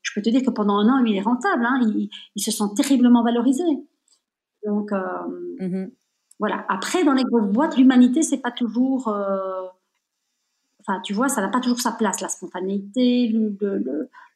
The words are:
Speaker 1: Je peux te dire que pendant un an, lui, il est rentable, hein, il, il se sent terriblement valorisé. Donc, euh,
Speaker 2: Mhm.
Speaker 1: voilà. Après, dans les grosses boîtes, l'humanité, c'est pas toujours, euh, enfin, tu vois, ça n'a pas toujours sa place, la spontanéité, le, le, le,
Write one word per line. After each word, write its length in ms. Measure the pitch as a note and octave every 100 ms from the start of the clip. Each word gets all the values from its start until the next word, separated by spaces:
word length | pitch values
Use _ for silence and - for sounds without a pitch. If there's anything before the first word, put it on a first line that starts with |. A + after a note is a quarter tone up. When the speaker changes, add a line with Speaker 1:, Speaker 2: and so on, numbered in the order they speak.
Speaker 1:
Je 120 | - G#3+
peux 60 |
te 80 | G#3+
dire 140 | B3
que 80 | B3+
pendant 260 | G#3+ G#3 G3+
un 100 | G#3+
an, 140 | C4+
lui, 100 | A3+
il 60 | F#3+
est 40 |
rentable, 440 | G#3 B3 G4+ D#4 A#3
hein, 160 | C4
il, 280 | A3 G#3 G3+ - - -
il 60 |
se 100 | A3
sent 120 | A3 G3+ G#3
terriblement 440 | C#4 C4 B3 A#3+
valorisé. 440 | A#3 A#3 C4 C4+ F4 C#4 - _ _ _ _ _ _ _ G#3
Donc, 260 | G#3 G#3
euh, 640 | G3 F#3 F3+ F3 F3+ F3 F3
Speaker 2:
Mhm. 280 | F#3+ F#3+ F#3+ - _ _ _ -
Speaker 1:
voilà. 280 | G#3 F3+ -
Après, 380 | G#3+ - F4+ D4
dans 80 |
les 100 | C4
grosses 260 | B3 A#3 G3+
boîtes, 280 | G#3+ D#4 B3+
l'humanité, 460 | C4 B3 B3 C#4
c'est 180 | D4+ C4+
pas 100 | A#3+
toujours, 560 | - A#3 A3 C4 C4 A#3
euh, 580 | G3+ G3 F#3+ F#3+ F#3+ F#3 F#3 _ _ _ _ _ _ _ _ _ _
enfin, 180 | - F#3+
tu 140 | -
vois, 160 | G3+ C4+
ça 100 | A3+
n'a 80 | G3
pas 140 | B3
toujours 180 | B3+ A#3+
sa 140 | A3+
place, 260 | A3 G#3 F#3
la 80 | F#3
spontanéité, 1040 | - E3+ F#3 F#3+ G3+ G3+ B3+ B3 B3 A#3
le, 260 | A3 G#3+ G3
le, 160 | G3+ G3
le, 320 | B3 D4 B3+ - -